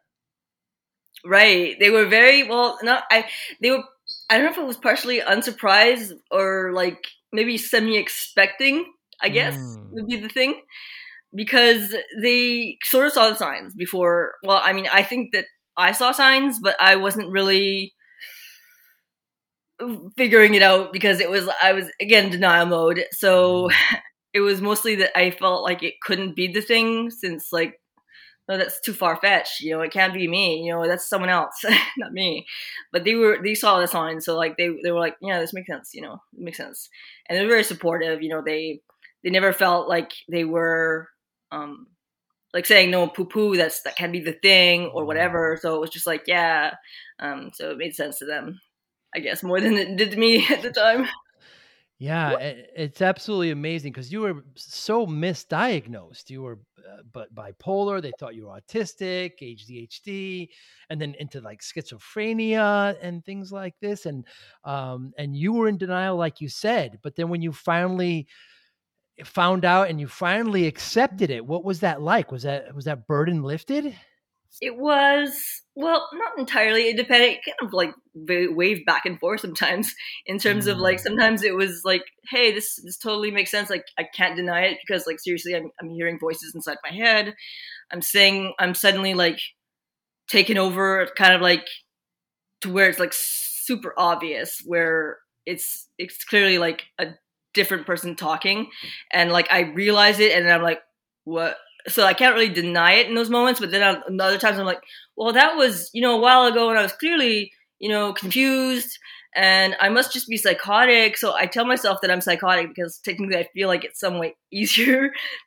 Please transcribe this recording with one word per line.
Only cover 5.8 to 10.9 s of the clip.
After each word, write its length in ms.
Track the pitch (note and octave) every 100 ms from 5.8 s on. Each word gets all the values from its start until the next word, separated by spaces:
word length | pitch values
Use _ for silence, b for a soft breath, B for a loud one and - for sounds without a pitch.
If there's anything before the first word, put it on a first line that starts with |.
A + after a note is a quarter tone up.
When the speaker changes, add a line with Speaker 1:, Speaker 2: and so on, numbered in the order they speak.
| A#3 B3 G#3 E3+ -
Speaker 1:
or, 400 | F#3+ F#3+ F#3+ F#3
like, 340 | F3+ F3+ - - - -
maybe 260 | G#3+ A#3 A3+
semi-expecting, 1300 | - A#3 A3 G#3+ - - - - G3 - C4+ C#4+ E4+ _ _ -
I 60 | G3
guess, 280 | A3+ C4 C3+
Speaker 2:
Mm. 340 | B2+ A2+ -
Speaker 1:
would 160 | A3+ G#3+
be 80 | A#3+
the 120 | G#3+
thing. 320 | C4 C4 - _ B B